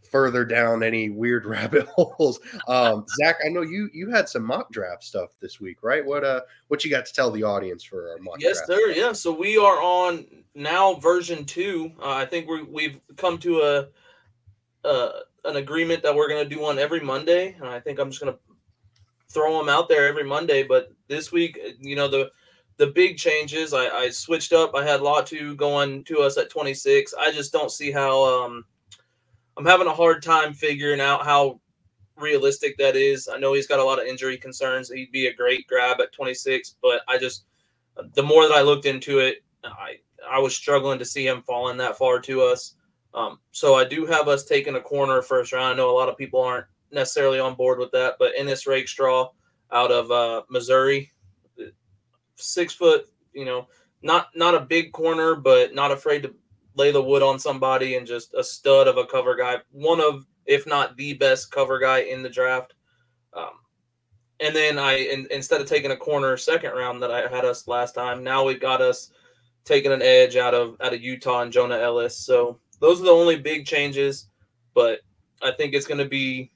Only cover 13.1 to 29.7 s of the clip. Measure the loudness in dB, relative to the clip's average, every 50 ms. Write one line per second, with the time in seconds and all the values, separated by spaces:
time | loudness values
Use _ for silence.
13.1 | -14 -4 -4 -4 -4 -2 -4 -2 0 2 2 2 0 0 -2 -6 _ _ _ _
14.1 | _ _ _ _ _ _ _ _ _ _ _ _ _ _ _ -2 0 0 0 -4
15.1 | -6 -10 -16 _ _ _ _ -8 -6 -6 -8 -6 -4 -4 -2 0 -2 0 0 0
16.1 | 2 2 2 0 0 -4 -4 -6 -6 -6 -4 -4 -2 -2 -2 -2 -2 -4 -4 -4
17.1 | -6 -4 2 2 2 2 2 -2 -8 -14 -14 -12 -12 -10 _ -10 -6 -6 -6 -6
18.1 | -6 -8 -8 -8 -8 _ _ _ _ _ _ _ _ _ _ _ _ _ _ _
19.1 | _ _ _ _ -4 -2 0 0 0 -2 0 2 2 2 4 4 4 4 4 2
20.1 | 2 -2 -4 -4 -4 -4 0 0 0 0 2 2 2 2 2 0 _ _ _ _
21.1 | -8 -8 -8 -4 -2 -2 -2 -2 -4 -12 -14 -14 -16 _ -12 -8 -4 -2 -2 0
22.1 | 0 -2 -2 -2 _ _ _ _ _ _ _ _ _ _ 0 2 4 2 2 2
23.1 | 2 -2 -2 0 0 0 -2 -4 -6 -6 -6 -2 -2 -2 -2 -2 -2 -2 -4 -4
24.1 | -4 -8 -4 -4 -4 -4 -2 2 2 2 2 2 0 -4 0 0 0 0 2 2
25.1 | 0 0 0 -4 -8 -12 -10 -12 -6 -4 -2 -2 0 0 -2 -2 -4 -10 -10 -4
26.1 | 0 2 2 2 2 0 -4 -4 -4 -6 -6 -6 -6 -4 2 4 4 4 4 0
27.1 | -6 -2 -2 -2 -2 -4 -10 -4 -2 -2 -2 -2 -6 -8 -8 -6 -4 -2 0 2
28.1 | 4 4 4 4 4 0 -2 -4 -8 -14 -18 _ _ _ _ _ -20 _ _ _
29.1 | _ _ _ _ _ _ _ _ _ -4 4 4